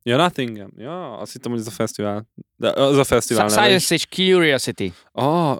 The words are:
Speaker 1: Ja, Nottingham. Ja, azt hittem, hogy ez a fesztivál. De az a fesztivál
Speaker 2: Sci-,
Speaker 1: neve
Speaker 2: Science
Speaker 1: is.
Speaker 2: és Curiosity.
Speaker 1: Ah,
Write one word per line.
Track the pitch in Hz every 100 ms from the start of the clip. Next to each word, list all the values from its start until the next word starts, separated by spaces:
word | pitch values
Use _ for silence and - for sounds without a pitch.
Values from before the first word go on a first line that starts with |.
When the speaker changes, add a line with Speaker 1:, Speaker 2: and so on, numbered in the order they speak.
Speaker 1:
Ja, | 120 127
Nottingham. | 175 - 123 107 95 -
Ja, | 123 180 156 110
azt | 107
hittem, | 131 120
hogy | 117
ez | 110
a |
fesztivál. | 104 110 - 104 104 113 - - _
De | 113
az | - 139 139
a |
fesztivál | 135 120 - 113 104
Speaker 2:
Sci-, | 107
Speaker 1:
neve | 208
Speaker 2:
Science | 185 - 165
Speaker 1:
is. |
Speaker 2:
és | - -
Curiosity. | 185 185 160 131 - - 95 - _
Speaker 1:
Ah, | - 135 170 156